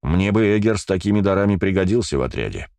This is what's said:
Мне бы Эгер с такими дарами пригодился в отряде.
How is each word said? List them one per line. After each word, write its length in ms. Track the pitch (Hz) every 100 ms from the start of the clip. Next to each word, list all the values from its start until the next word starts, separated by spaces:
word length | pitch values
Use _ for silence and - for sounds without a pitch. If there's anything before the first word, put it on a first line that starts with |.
Мне 280 | 65 85 98
бы 260 | 101 110 107
Эгер 180 | 104 104
с 80 |
такими 380 | - 95 104 104
дарами 340 | 98 95 101 98
пригодился 600 | 98 95 92 113 113 71
в 40 |
отряде. 460 | 64 60 53 50 -